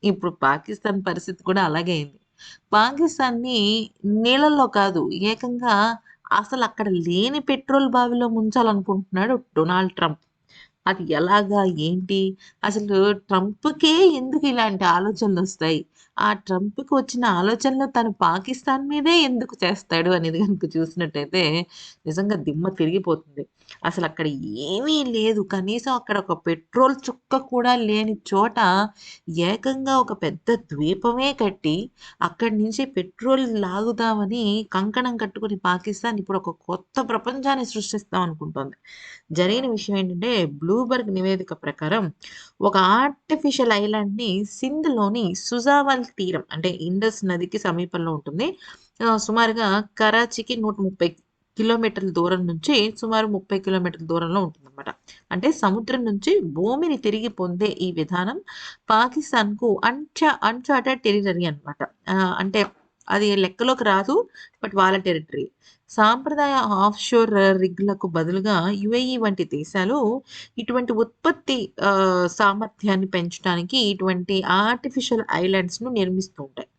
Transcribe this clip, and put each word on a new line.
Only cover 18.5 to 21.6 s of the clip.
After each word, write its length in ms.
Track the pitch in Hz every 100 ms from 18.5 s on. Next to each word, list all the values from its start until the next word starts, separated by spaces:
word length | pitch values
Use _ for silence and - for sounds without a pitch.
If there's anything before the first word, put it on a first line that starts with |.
| 254 - 269 277
మీదే 280 | 294 294 339
ఎందుకు 360 | 294 247 247 -
చేస్తాడు 460 | 180 196 - 165 170
అనేది 300 | 180 165 160
కనుక 260 | 202 196 160 160
చూసినట్టయితే 680 | 165 175 165 147 147 185 165 160